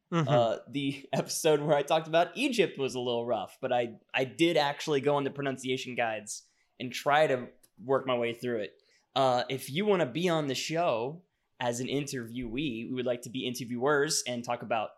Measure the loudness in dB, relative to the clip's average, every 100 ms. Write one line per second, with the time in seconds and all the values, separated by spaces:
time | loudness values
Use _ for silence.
0 | -4 0 4 4 4 0 -4 -4 -4 -4
1 | -4 -4 -2 0 4 4 4 2 2 0
2 | 2 2 2 0 0 2 0 0 -4 -2
3 | -2 -2 0 -2 -4 -6 0 0 0 -6
4 | _ -2 0 2 4 4 2 -2 0 0
5 | 2 2 0 -2 -4 -4 -4 -4 -4 -2
6 | -2 -2 -8 -14 -16 _ _ -12 -10 -4
7 | 2 4 4 2 -4 -16 _ -8 0 0
8 | 2 0 0 -2 -4 -4 -4 -10 _ _
9 | _ 2 4 4 0 -4 -4 0 2 4
10 | 2 0 0 2 0 -2 -2 0 0 0
11 | -2 -8 _ _ _ -6 -4 -2 -2 -2
12 | -2 -6 -8 -8 -6 -4 -4 -4 -6 -2
13 | -2 -2 -4 -6 -4 -6 -6 -2 2 2
14 | 2 0 -2 -6 -4 -4 -2 -2 -4